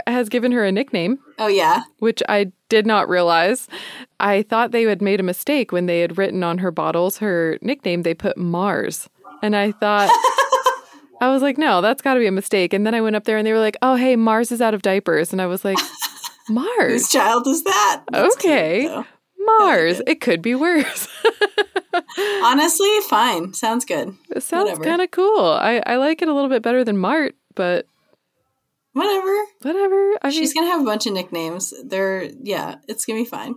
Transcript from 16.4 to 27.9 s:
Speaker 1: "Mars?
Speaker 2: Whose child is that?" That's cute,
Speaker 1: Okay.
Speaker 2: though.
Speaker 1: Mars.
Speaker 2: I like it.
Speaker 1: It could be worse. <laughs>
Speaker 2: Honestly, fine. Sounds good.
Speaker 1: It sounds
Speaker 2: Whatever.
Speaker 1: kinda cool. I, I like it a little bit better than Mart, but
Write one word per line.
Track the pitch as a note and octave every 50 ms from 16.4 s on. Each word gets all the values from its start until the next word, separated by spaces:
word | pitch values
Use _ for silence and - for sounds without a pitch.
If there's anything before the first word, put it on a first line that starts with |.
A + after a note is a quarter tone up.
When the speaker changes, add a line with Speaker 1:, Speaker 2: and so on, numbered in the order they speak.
| _ -
Speaker 1:
"Mars? | A3 A#3+ D4 A4 B4 A4 - - A3+
Speaker 2:
Whose | A#3+ - -
child | - B3+ F#3+ G#3+ A3+ B3 C4
is | C4+ C#4 E4 -
that?" | G4 F#4+ G4+ - E4+ - C4+ - - B3
That's | - G3+ F#4 B4+
cute, | - - F4 D4
Speaker 1:
Okay. | A3 D#3+ D#3 F3 G#3+ C#4+ E4+
Speaker 2:
though. | A2 G3 - - _ _ _ _ _ F#4+
Speaker 1:
Mars. | G4+ A4 A4 A4 G#4 F4+ C4+ F3+ D#3+ E3 F3
Speaker 2:
I | G3+
like | B3 -
it. | D#4+
Speaker 1:
It | -
could | - A#3+ E3+ E3+ D#3+
be | A3+ B3
worse. | B3+ D#4 F4 F4 D4+ - - - - - - - - -
<laughs> | A4+ - - G#4 G4 - - - - - F#4+ - _ - E4+ E4 - - F4+ G4+ G#4 G4+ G4 F4+
Speaker 2:
Honestly, | A#3 C4 C#4+ D#4 E4+ D#4+ - G4 G4+ G#4+ G#4+ G4+ -
fine. | B3+ G#3 A#3+ B3 G3+ E3 E3+ F#3+ -
Sounds | - - A3 A3+ B3 -
good. | - F3 D3 D3 F#3 F#3+ - _ -
Speaker 1:
It | - - -
sounds | - E4 F4 G4+ G4+
Speaker 2:
Whatever. | E4+ - -
Speaker 1:
kinda | D#4 E4+ F4 F#4 F4+
cool. | - F4 F#4 G4+ A4 G4 G3
I, | E3 D3 - - G#3+ A#3+ A3+ -
I | - A#3+
like | B3+ C4+ D4+ D#4+ D#4 F4
it | D#4+
a | D4
little | C#4 C#4 C4
bit | C4+ A3+ A3+
better | A#3 B3 B3+ B3
than | A3+ G#3 G3
Mart, | F3+ G3 C#4+ D#4+ C#4+ - - _ _ _ _
but | - F#3 F3 F3+ - - _